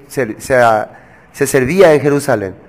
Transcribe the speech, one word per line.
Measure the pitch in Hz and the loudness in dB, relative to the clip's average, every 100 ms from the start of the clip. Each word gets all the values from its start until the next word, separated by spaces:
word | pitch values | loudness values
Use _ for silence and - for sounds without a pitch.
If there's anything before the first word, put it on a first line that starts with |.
| - | -10
se, | 143 113 104 | -6 -6 -6
se, | - 127 117 107 - - - - _ | -2 2 2 2 -4 -12 -20 -20 _
se | - 135 | -6 -2
servía | 139 127 185 175 | -2 0 2 4
en | 147 | 4
Jerusalén. | 143 143 139 110 95 90 | 0 -2 -2 -4 -4 -10